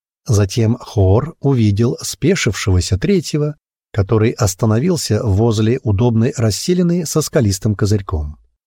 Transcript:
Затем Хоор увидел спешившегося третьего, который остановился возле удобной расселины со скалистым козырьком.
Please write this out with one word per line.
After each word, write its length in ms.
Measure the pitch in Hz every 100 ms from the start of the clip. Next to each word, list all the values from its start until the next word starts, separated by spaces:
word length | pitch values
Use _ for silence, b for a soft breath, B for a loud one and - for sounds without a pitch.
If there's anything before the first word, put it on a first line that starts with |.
| _ _ -
Затем 520 | 104 101 120 110 117
Хоор 580 | - 104 92 107 147 -
увидел 580 | 139 127 107 101 117 -
спешившегося 1000 | - - 143 190 - - - 90 - 98
третьего, 560 | 170 196 - 151 147 - _ _ _
который 380 | - 95 110 110
остановился 920 | - 104 - 113 110 175 170 - 107
возле 560 | 117 95 117 107 110 131
удобной 500 | 117 98 120 113 120 -
расселины 720 | 110 - - 180 175 175 160
со 160 | 156
скалистым 540 | - 160 104 95 113 101
козырьком. 640 | 101 104 - 85 73 71 _ _